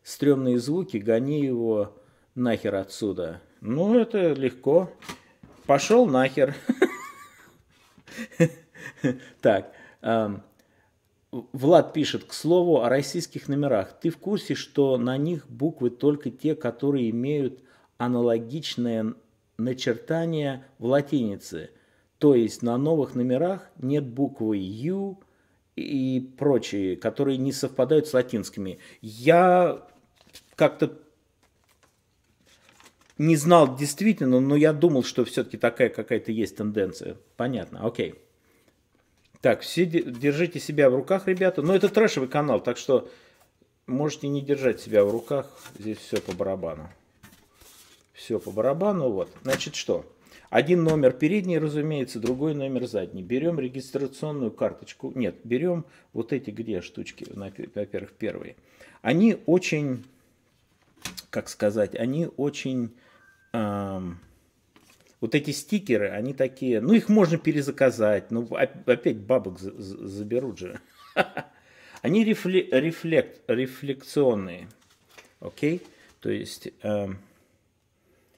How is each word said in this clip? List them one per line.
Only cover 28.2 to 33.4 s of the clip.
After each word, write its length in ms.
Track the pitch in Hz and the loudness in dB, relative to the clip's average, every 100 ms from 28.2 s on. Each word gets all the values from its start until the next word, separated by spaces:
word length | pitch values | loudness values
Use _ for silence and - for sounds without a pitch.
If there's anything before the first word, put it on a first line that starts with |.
| 127 110 92 - 95 90 - - | 0 -2 -6 -8 -10 -12 -18 -18
Я 840 | 113 110 127 170 185 180 175 - - _ _ _ _ - _ - | -16 -2 6 8 8 6 4 0 -10 _ _ _ _ -20 _ 2
как-то 420 | 147 - 151 - _ _ _ _ _ _ _ _ _ _ _ _ _ _ _ _ _ _ - _ _ - | 2 2 -4 -4 _ _ _ _ _ _ _ _ _ _ _ _ _ _ _ _ _ _ -20 _ _ -2
не 180 | 156 | 2
знал 400 | 156 | 4